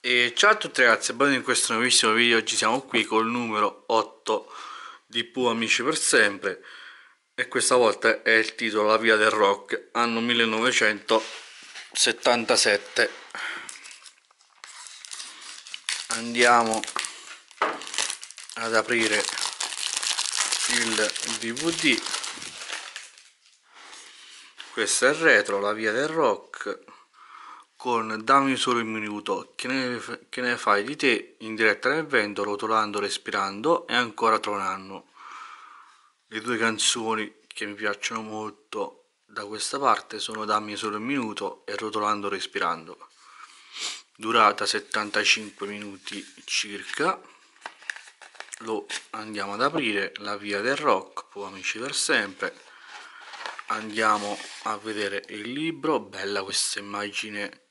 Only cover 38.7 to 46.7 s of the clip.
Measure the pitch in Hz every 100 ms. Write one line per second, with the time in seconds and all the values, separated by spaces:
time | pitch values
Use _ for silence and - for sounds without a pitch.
38.7 | 110 73 - _ _ _ 107 101 107 -
39.7 | 143 139 104 - 107 - 110 104 107 107
40.7 | 101 110 104 117 143 113 98 98 - -
41.7 | 101 110 107 104 104 101 98 - 98 90
42.7 | 82 82 - - _ - - - - -
43.7 | - - - _ _ 107 117 107 101 104
44.7 | 107 - 110 104 107 104 - 107 - 101
45.7 | 104 104 98 - 104 98 - - - 107